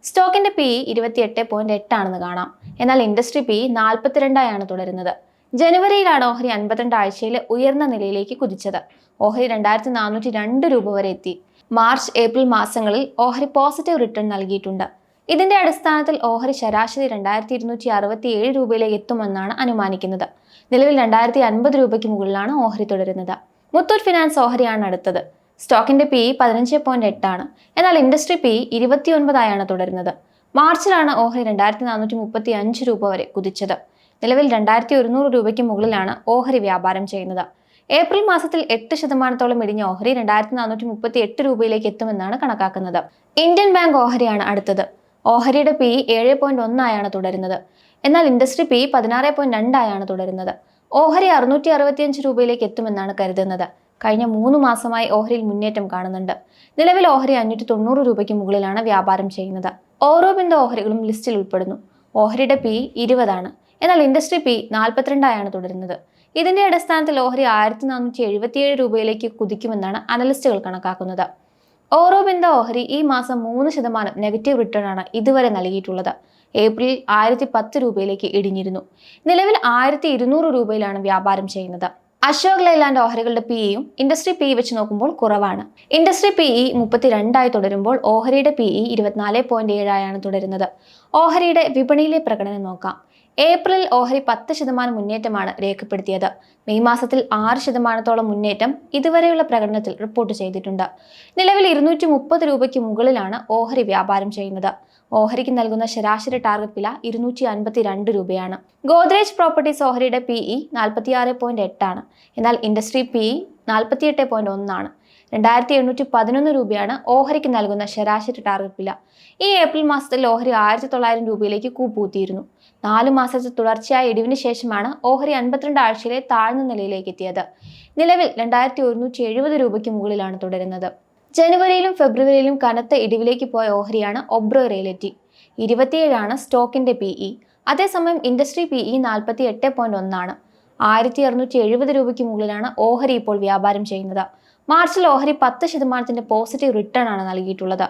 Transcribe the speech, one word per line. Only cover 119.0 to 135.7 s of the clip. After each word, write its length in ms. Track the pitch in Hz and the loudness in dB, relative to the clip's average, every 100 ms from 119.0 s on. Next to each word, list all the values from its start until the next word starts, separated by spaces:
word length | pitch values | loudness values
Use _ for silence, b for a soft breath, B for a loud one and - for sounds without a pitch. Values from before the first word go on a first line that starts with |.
| b b b b | b b b b
ഈ 80 | 392 392 | 0 2
ഏപ്രിൽ 200 | 320 311 | 2 2
മാസത്തിൽ 440 | 302 277 285 254 254 | 0 0 -2 0 2
ഓഹരി 240 | 226 247 | 2 2
ആയിരത്തി 360 | 226 208 226 262 | 2 2 0 -2
തൊള്ളായിരം 400 | 254 233 226 226 | -2 0 0 -2
രൂപയിലേക്ക് 460 | 214 208 208 247 | -2 -2 -2 -6
കൂപ്പുകുത്തിയിരുന്നു. 720 | 247 254 214 202 196 190 190 - b b _ | -4 -4 -2 -4 -4 -4 -6 -12 b b _
നാല് 260 | 208 214 254 | 0 2 4
മാസത്തെ 400 | 269 247 254 247 247 | 2 2 -2 -6 -2
തുടർച്ചയായ 520 | 226 220 - 262 254 | 0 0 0 2 2
ഇടിവിന് 220 | 226 226 | 0 0
ശേഷമാണ് 720 | 269 247 233 240 208 214 294 240 | -2 -2 -4 -4 -2 -4 -2 0
ഓഹരി 260 | 262 285 | 0 0
അൻപത്തിരണ്ട് 480 | 277 240 269 285 285 | -2 0 -2 0 2
ആഴ്ചയിലെ 400 | 233 220 233 247 | 2 0 -4 -6
താഴ്ന്ന 420 | 262 233 220 254 | 0 0 2 0
നിലയിലേക്ക് 460 | 262 220 196 190 185 | -4 -4 -6 -6 -8
എത്തിയത്. 360 | 185 185 185 175 B B B B - | -10 -8 -6 -8 B B B B -2
നിലവിൽ 320 | 330 349 330 - | 2 4 2 -2
രണ്ടായിരത്തി 440 | 233 240 262 262 | 0 2 2 0
ഒരുന്നൂറ്റി 400 | 254 233 247 247 | -2 0 -4 -4
എഴുപത് 300 | 233 226 285 | -4 0 0
രൂപയ്ക്ക് 380 | 302 247 208 220 | 2 0 0 -4
മുകളിലാണ് 480 | 214 202 208 190 185 | -4 -4 -4 -4 -6
തുടരുന്നത്. 500 | 185 185 185 185 180 - _ _ _ - | -6 -6 -6 -6 -8 -10 _ _ _ 2
ജനുവരിയിലും 580 | 330 359 370 370 370 | 4 4 4 2 2
ഫെബ്രുവരിയിലും 640 | 370 277 226 269 269 269 277 | 2 0 4 4 4 4 2
കനത്ത 300 | 247 233 226 | 0 -2 0
ഇടിവിലേക്ക് 500 | 285 220 220 233 247 | 0 2 0 0 -2
പോയ 240 | 262 233 220 | -2 -2 0
ഓഹരിയാണ് 640 | 202 202 220 208 220 269 | -2 -2 -2 -2 -4 -2
ഒബ്റോയ് 360 | 226 214 262 247 | -2 2 2 2
റിയൽറ്റി. 460 | 196 190 185 202 - b b b - | -2 -6 -8 -10 -12 b b b -6
ഇരുപത്തിയേഴാണ് 800 | 220 | -2